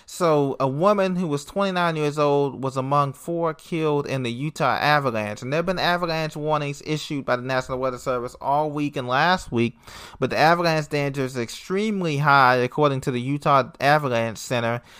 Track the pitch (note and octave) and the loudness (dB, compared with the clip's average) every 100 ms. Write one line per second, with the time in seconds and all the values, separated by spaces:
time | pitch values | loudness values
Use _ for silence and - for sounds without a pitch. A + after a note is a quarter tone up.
0 | - - F3 D3 C#3 - C3+ C#3 F#3+ G#3 | -18 -2 2 4 2 0 -2 2 2 4
1 | F#3+ F3+ F3 C#3+ - G3 G3 F3+ E3+ D#3 | 2 0 -2 -4 -4 -2 -2 0 -2 0
2 | D3 D3+ D3 C#3+ C#3+ B2 C3 C3 C3+ C#3+ | -2 2 2 4 2 -2 -4 -4 0 0
3 | C#3 - - E3+ E3 D#3 - E3 D#3 D3 | 0 -4 -8 -4 -4 -6 -6 -2 0 0
4 | - C3+ B2 A#2+ D3+ - C#3 A2 C#3+ D3+ | -2 -4 -4 -4 -6 0 0 2 2 2
5 | C#3 A2 G#2 G#2+ B2+ D#3 F3 F3+ D#3 F3 | 2 -2 -4 -6 -4 -2 -2 -2 0 0
6 | F3 D#3+ D#3 D#3 D3+ D3+ C#3+ C#3+ - D3+ | -2 -4 -4 -6 -2 -2 -2 -8 -6 -6
7 | - C#3+ - B2 B2+ C3 B2+ B2+ C3 B2 | -4 -6 -2 -2 0 -4 -2 -4 -4 -4
8 | C3+ B2 B2 - C3 D3 D#3 D3 C#3+ C#3+ | -4 -4 -6 -6 -2 0 0 -2 -4 -4
9 | B2 B2+ E3+ F#3 - A#2 A#2 - - - | -2 2 2 0 -2 0 0 -2 -16 -20
10 | - - B2+ A2 D3+ F3 E3+ D#3 D3 D3 | -20 -4 -2 4 4 4 2 0 -2 -2
11 | C#3+ C#3 C3 C3 A2+ - - F#3+ A3 G3 | -2 -2 -4 -4 -6 -8 -6 -2 -2 -2
12 | E3+ C#3+ D3+ C#3 B2+ B2+ B2 - D3 C3+ | -2 2 4 6 8 6 2 2 2 2
13 | C#3+ B2 B2+ D3 D#3 C#3 A#2 - C3+ D3+ | -2 -4 -2 -2 4 4 2 0 2 4
14 | C#3 A#2 A2+ G2+ - B2 A#2 A#2+ - | 2 0 -2 -6 -4 -2 0 -4 -8